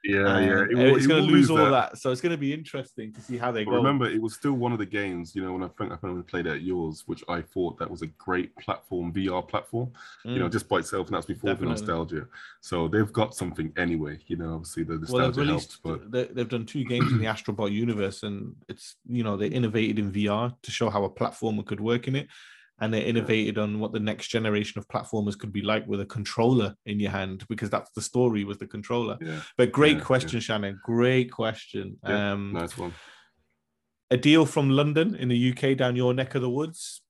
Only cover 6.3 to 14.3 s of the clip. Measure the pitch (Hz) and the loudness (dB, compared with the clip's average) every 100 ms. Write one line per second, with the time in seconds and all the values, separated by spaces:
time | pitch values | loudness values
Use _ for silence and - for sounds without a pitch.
6.3 | 92 85 73 87 92 80 78 - 80 - | -4 -2 -4 -4 -2 -4 -6 -10 -10 -6
7.3 | 85 80 - 85 - 85 87 82 _ - | -6 -4 -4 -4 -4 -8 -8 -12 _ -2
8.3 | 90 90 - - 95 _ 90 85 82 95 | -2 -2 -8 -6 -6 _ -6 -4 -2 -2
9.3 | 90 90 107 - 117 127 - - - 117 | -2 -2 -6 -4 -6 -6 -10 -20 -16 -6
10.3 | 127 87 110 - 95 85 98 87 92 - | -2 0 -2 0 0 0 -4 -2 -4 -6
11.3 | - 101 95 90 - 104 82 82 80 - | -4 -2 -2 -2 -4 -4 -4 -4 -8 -10
12.3 | - - - - 90 82 104 104 113 107 | -18 -20 -20 -6 -2 0 2 2 0 -2
13.3 | - 90 82 78 90 87 82 73 76 _ | -2 -8 -6 -6 -2 -2 -2 -4 -10 _